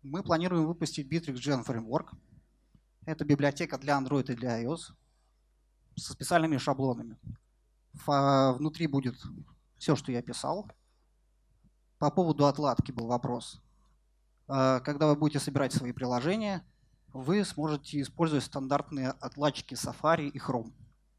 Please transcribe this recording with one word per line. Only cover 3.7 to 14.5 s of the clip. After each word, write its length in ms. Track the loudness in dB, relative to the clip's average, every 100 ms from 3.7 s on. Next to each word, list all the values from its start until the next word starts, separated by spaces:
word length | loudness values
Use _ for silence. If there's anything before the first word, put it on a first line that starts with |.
| -6
для 220 | 0 0
Android 320 | 2 0 0
и 40 | -4
для 160 | -2 -2
I 100 | -2
O 80 | -6
S 180 | -8 -20 _ _ _ _ _ _ _ _ _ -14
со 160 | -14
специальными 420 | -10 2 2 4 0
шаблонами. 600 | 0 0 0 -2 -8 -14 -16 -16 _ _ _ _ _ -12
Фа-, 580 | 0 4 6 6 6
внутри 340 | 4 -2 -2 0
будет 340 | 0 0 -4 -12 -14 -18 -20 _ _
всё, 180 | 0 0
что 140 | 2
я 80 | -4
писал. 480 | -4 -6 -4 -4 -8 -18 _ _ _ _ _ _ _ _ _ _ _ _
По 120 | 2
поводу 340 | 4 2 6 4
отладки 480 | 6 0 0 -2
был 140 | -4 -2
вопрос. 540 | -2 -2 -6 -8 -18 _ _ _ _ _ _ _ _
Э, 320 | -6